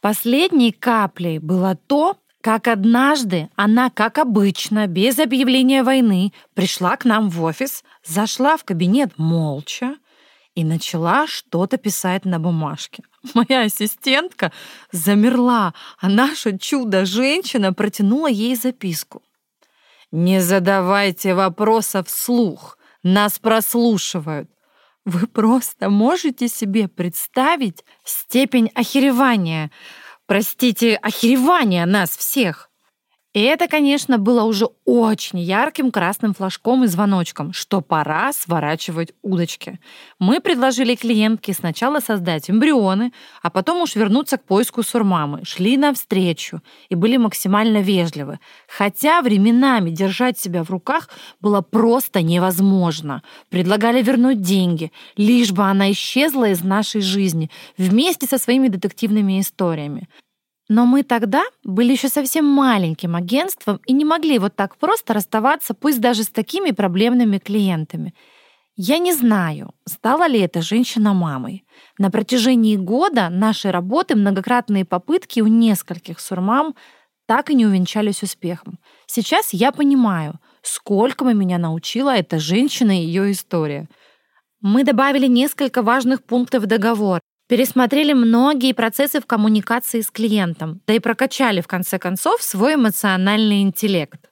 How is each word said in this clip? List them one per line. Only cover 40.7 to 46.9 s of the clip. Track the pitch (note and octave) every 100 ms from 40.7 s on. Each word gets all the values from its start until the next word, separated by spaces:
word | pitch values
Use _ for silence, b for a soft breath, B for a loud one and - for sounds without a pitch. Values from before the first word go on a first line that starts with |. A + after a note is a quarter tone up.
| B3 B3 A#3+
клиентке | A#3 A3 G#3+ A3 -
сначала | F3+ F3 D3+ B3 D4+
создать | - G#3 F3 D#3+ -
эмбрионы, | G#3 D4+ C#4+ G3 F#3+ A#3+ B B B
а | -
потом | F#3 F#3+ F4
уж | E4+ G#3
вернуться | G#3 A#3 D4+ C4
к |
поиску | _ G3 A3 -
сурмамы. | A3 A#3+ G3+ F3 D3 D3
Шли | F3+ - F#3 C4+
навстречу | D4 C4+ - F#3+ F#3 D#3+ - E3 b b
и | b